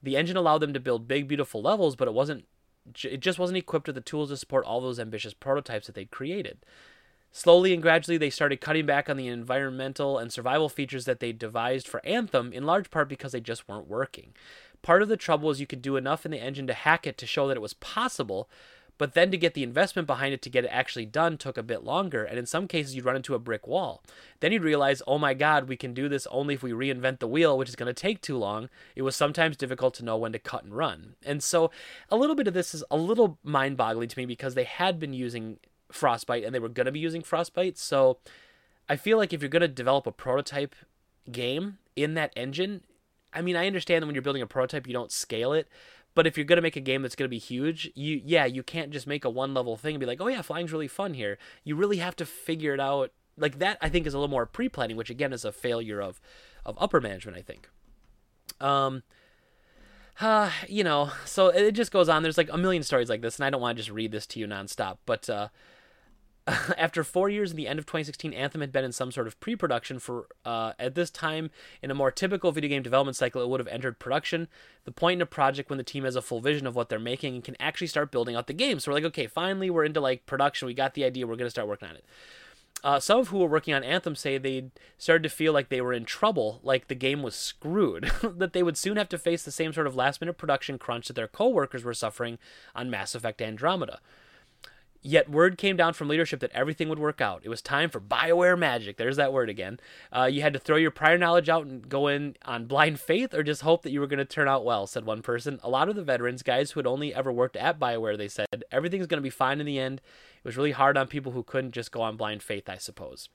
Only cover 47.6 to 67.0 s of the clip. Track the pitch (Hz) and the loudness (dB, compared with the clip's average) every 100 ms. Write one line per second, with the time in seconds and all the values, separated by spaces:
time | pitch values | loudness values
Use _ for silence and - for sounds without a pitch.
47.6 | 147 160 156 - 147 151 110 165 135 131 | -2 -2 -8 -6 -4 -4 2 2 4 -2
48.6 | 127 165 147 147 127 143 131 117 135 135 | -6 -8 -6 -8 -6 -4 -4 -2 -2 -2
49.6 | 120 110 151 151 127 127 202 254 - 160 | -2 -4 -4 -4 -4 -4 -4 -4 -6 -6
50.6 | 170 160 151 - 196 139 104 101 - - | -4 -6 -6 -6 -6 -4 -6 -6 -12 -18
51.6 | - 151 202 202 175 175 165 - - 160 | -8 -2 0 0 -2 -6 -10 -10 -6 -4
52.6 | 156 139 139 139 131 _ _ - 151 139 | -2 0 0 0 -2 _ _ -4 -4 0
53.6 | 185 214 156 170 151 139 143 135 113 - | -2 0 0 0 0 -2 0 0 -2 -2
54.6 | 254 - 117 113 113 123 143 123 107 - | -4 -2 -4 -4 -8 -4 -4 -4 -8 -4
55.6 | 127 117 113 104 98 92 - - - - | -2 -2 -2 -6 -6 -8 -20 -20 -20 -16
56.6 | - 110 202 160 117 95 107 90 - - | -12 -4 2 2 0 -8 -12 -16 -14 -18
57.6 | - _ _ - _ _ _ _ - - | -18 _ _ -20 _ _ _ _ -20 -4
58.6 | 139 139 135 131 - _ _ _ _ _ | 2 2 2 -2 -12 _ _ _ _ _
59.6 | _ _ - - - - 220 214 202 165 | _ _ -20 -20 -20 -2 4 4 4 -2
60.6 | - 202 185 147 143 - - - 185 175 | -4 0 2 4 2 -4 -6 6 8 8
61.6 | 208 214 226 196 165 156 160 156 160 160 | 6 4 2 6 6 6 4 2 2 2
62.6 | 185 180 143 135 120 110 117 - 139 139 | 2 2 2 2 2 0 -2 -2 -2 0
63.6 | 120 117 110 107 110 107 - - 104 101 | -2 -4 -6 -4 -4 -4 -8 -8 -6 -6
64.6 | 98 - 101 92 - 113 - 104 104 _ | -8 -6 -6 -6 -2 -2 -2 -4 -6 _
65.6 | - - _ _ _ _ _ _ - - | -20 -20 _ _ _ _ _ _ -4 -2
66.6 | - 185 160 - | -2 0 0 0